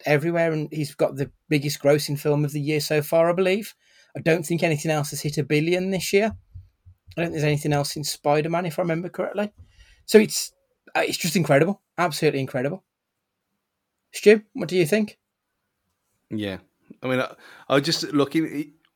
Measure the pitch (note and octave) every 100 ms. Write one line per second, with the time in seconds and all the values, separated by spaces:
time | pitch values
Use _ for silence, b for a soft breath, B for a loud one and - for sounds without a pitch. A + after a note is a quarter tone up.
0 | C#3 D3 E3 E3+ E3 D#3 D3+ D3+ C#3+ -
1 | D3+ C3+ C#3+ - _ D3+ C#3+ - C#3 D3
2 | D3 C#3+ D3+ D3 D3 D3+ C#3+ D3+ - D3+
3 | D3 E3 E3+ F3 F#3 G3+ G#3 - b b
4 | b - - E3+ D#3+ E3+ E3+ D3+ D#3+ D3+
5 | D3 C#3+ D3 D3+ - D3+ D#3+ F3+ F#3 F#3+
6 | - G3 G#3+ - - - - _ - -
7 | - - E3+ D#3+ D3+ D3 D3+ C#3+ C#3+ D#3
8 | D3 - D3 D3+ D#3 E3 F#3 - E3+ E3
9 | F3 - G#3 - G#3 - b b b b
10 | - G#3+ G3+ - - - _ _ - D#3+
11 | D#3+ - E3+ F#3+ D3+ C#3+ E3 G3+ _ -
12 | F3 D3 D#3 C3+ C3 C3 C3+ F#3+ - _
13 | _ _ _ _ _ _ _ _ _ _
14 | _ - G#3 G#3+ - - D#3+ F3+ D#3 G#3
15 | G#3 - _ _ _ _ _ _ _ _
16 | _ _ _ A2 G2+ F2+ - _ _ -
17 | B2+ B2+ B2 - B B - C#3 C#3+ D#3
18 | C#3+ D3 C#3 D#3+ D#3+ C#3+ D3+ _ _